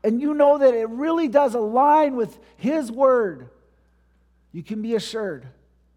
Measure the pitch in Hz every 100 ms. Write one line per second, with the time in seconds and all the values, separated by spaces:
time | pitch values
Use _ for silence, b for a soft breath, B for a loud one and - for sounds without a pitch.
0 | 220 233 294 302 285 294 269 233 226 233
1 | 311 330 311 277 285 233 214 233 294 311
2 | 294 254 214 - b b 233 320 233 233
3 | 269 254 208 139 120 _ _ _ _ _
4 | _ _ _ _ _ 170 - 214 226 226
5 | - 220 202 143 131 _ _ _ _